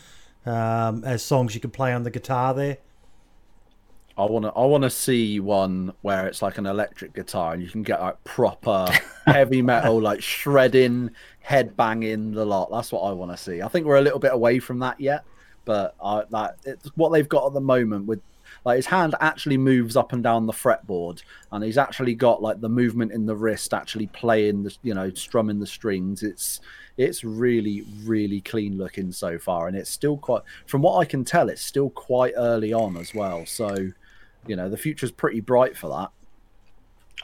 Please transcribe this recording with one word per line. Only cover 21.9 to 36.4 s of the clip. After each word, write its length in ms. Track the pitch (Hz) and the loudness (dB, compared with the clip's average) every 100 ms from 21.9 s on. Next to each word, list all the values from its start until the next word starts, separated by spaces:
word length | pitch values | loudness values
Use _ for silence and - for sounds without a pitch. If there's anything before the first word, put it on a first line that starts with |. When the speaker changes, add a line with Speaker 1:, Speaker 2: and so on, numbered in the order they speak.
| - 127 | 0 -2
Speaker 2:
got, 260 | 117 123 113 | 2 4 4
like, 220 | 107 101 | 2 -2
the 80 | 113 | 0
movement 420 | 120 120 113 113 | 2 2 2 -2
in 140 | 113 107 | -2 -4
the 100 | 107 | -2
wrist 380 | 110 101 - | -2 -2 -4
actually 320 | 104 - 107 107 | -6 -6 -8 -8
playing 560 | - 117 110 104 101 | -4 2 4 4 0
the, 120 | 101 - | -4 -6
you 120 | 123 | -6
know, 160 | 98 95 | -4 -4
strumming 480 | 92 - 120 107 104 | -6 -2 0 0 -2
the 60 | 101 | -6
strings. 560 | - 113 95 92 98 | -6 -4 -2 -4 -4
It's, 400 | 104 - - - - - - - | -6 -6 -8 -10 -14 -20 -10 0
it's 260 | 127 - | 0 0
really, 640 | 113 110 123 117 104 101 107 104 | -6 0 2 2 0 -4 -8 -10
really 360 | 107 110 104 101 | -2 0 0 -4
clean 380 | - 113 104 95 | -6 -4 -4 -4
looking 340 | 92 - 92 | -6 -6 -8
so 260 | 90 92 85 | -6 -6 -6
far, 300 | - 87 85 | -4 -2 -2
and 80 | 95 | -6
it's 140 | - | -8
still 260 | - 147 147 | -4 -2 -2
quite, 240 | - 110 - - | -2 -4 -4 -20
from 160 | - 139 | -4 2
what 160 | 170 190 | 4 4
I 60 | |
can 180 | 165 139 | 2 0
tell, 280 | 123 175 120 | 0 2 2
it's 120 | - | 0
still 280 | - 143 139 | -4 -2 -2
quite 420 | - - 123 127 120 | -4 -2 0 2 0
early 340 | 120 117 107 | 0 0 0
on 240 | 113 107 85 | 0 0 -4
as 160 | 85 | -8
well. 300 | 110 98 87 | -4 -4 -4
So, 460 | 82 - 107 98 95 - - - - _ - | -8 -6 -4 -4 -6 -8 -20 -20 -20 _ -10
you 60 | |
know, 140 | 95 90 | -6 -6
the 80 | 107 | -6
future's 340 | 156 151 123 | -6 -4 -6
pretty 300 | - 156 113 | -2 -2 -2
bright 360 | 104 123 127 - | 2 4 4 0
for 120 | 80 | -8
that. 220 | 69 95 _ - - | -8 -8 _ -20 -20